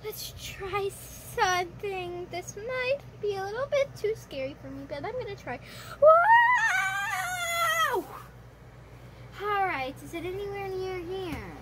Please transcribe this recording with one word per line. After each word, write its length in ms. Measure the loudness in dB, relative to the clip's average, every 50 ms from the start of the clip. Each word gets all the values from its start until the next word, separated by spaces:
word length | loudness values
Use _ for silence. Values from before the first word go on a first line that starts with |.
| -8
Let's 300 | -10 -10 -8 -10 -10 -10 -10
try 500 | -12 -12 -10 -8 -8 -4 -2 -2 -2 -2 -4 -6 -16 -16 -16 -16 -14 -10 0
something. 920 | 0 2 2 4 2 0 -2 -6 -8 -6 -6 -4 -4 -6 -6 -6 -8 -8 -8
This 240 | -8 -8 -8 -8 -12
might 440 | -10 -8 -6 -4 -2 0 0 0 -2 -2 -12 -16 -6
be 140 | -4 -2 -2
a 80 | -2 -4
little 240 | -4 -4 -4 -4
bit 260 | 0 2 2 2 2 -2
too 180 | -4 -2 -2 -2
scary 400 | -2 -6 -12 -8 -8 -8 -8 -8 -10
for 80 | -12 -12
me, 160 | -12 -12 -10
but 160 | -10 -10 -8 -6
I'm 100 | -6 -6
gonna 220 | -6 -6 -6 -10
try. 240 | -10 -8 -10 -10 -10 -10 -14 -16 -14 -14 -14 0 8
Whoa! 2000 | 10 12 12 12 10 10 8 8 10 8 6 6 4 4 2 2 2 2 0 -2 -2 -2 -2 -2 -2 -2 -2 -2 -2 -2 0 0 2 2 4 2 2 2 2 0 -2 -4 -10 -14 -14 -16 -18 -18 -20 -20 -20 -20 -20 -20 -20 -20 -20 -18 -18 -18 -18 -18 -18 -18 -18 -16 -12 -6
All 240 | -2 0 2 2 2
right, 300 | 2 0 -2 -4 -6 -6 -10 -12
is 100 | -10 -8
it 120 | -6 -6
anywhere 440 | -6 -4 -4 -4 -6 -4 -6 -6 -4
near 300 | -4 -4 -4 -4 -4 -6
here? 560 | -6 -6 -6 -6 -4 -4 -6 -6 -8 -10 -12 -14